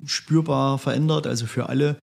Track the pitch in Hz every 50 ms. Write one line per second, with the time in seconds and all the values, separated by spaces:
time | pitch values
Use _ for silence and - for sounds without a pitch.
0 | 147 139 - - - - 151 165 160 156 139 135 135 135 139 131 - 143 117 127
1 | 151 156 156 151 - 123 123 117 117 113 - 127 120 - 127 135 147 147 143 -
2 | _